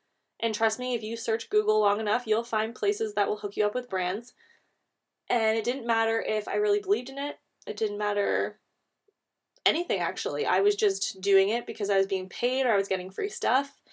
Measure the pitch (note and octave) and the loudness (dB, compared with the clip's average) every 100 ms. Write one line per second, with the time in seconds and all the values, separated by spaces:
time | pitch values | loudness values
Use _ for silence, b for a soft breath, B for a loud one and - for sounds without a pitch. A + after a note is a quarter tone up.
0 | _ _ _ - A3+ G#3+ A3+ A3+ B3+ B3 | _ _ _ -6 -4 0 0 0 -2 -2
1 | A3 A3+ - A3+ - G#3+ G#3 G#3+ G#3 G3+ | -4 -6 -2 -2 0 2 4 4 4 2
2 | G#3+ A3+ A#3 G#3+ A#3 A3 A3 A#3+ G3+ G3+ | 2 0 2 0 0 -2 -4 -2 -2 0
3 | A3 G#3 G3 G#3 G3+ G3+ G#3 A3+ B3 F#3+ | -2 0 0 0 -4 0 0 0 -4 -4
4 | F3+ G3 B3 b b b b b b _ | -2 -4 -8 b b b b b b _
5 | _ _ - A#3 A3 A3+ A3 C4+ A#3 A3+ | _ _ -2 0 2 2 0 -2 0 0
6 | A3+ A3+ - G#3+ G#3 G#3 G#3 G#3 F#3 G#3+ | 2 0 0 -2 0 0 2 2 2 0
7 | B3+ C4+ C#4+ - _ _ - G#3+ A3 G#3 | 0 -6 -6 -8 _ _ -10 -4 -2 -2
8 | G#3 G3+ G3 F#3+ G3+ G#3 _ _ _ _ | -2 0 0 0 -2 -6 _ _ _ _
9 | _ _ _ _ _ _ - C#4+ F4 G3 | _ _ _ _ _ _ 0 0 0 0
10 | E3+ F3 F#3 D3 C#3+ F#3+ G3+ G3+ G#3+ F#3+ | -2 -4 -4 -2 0 2 2 4 2 0
11 | - F#3+ F#3+ G3 F#3+ A#3 A#3 A#3 G3+ G3 | -4 -4 4 4 4 0 -4 -6 0 2
12 | F#3+ F#3+ F#3 - B3 C4 C4 G#3 G3 F#3 | 2 -2 -4 -4 -2 0 2 2 0 -2
13 | F#3 F#3+ G3 - G#3+ B3 C#4+ - b | -4 -6 -6 -2 2 2 0 -8 b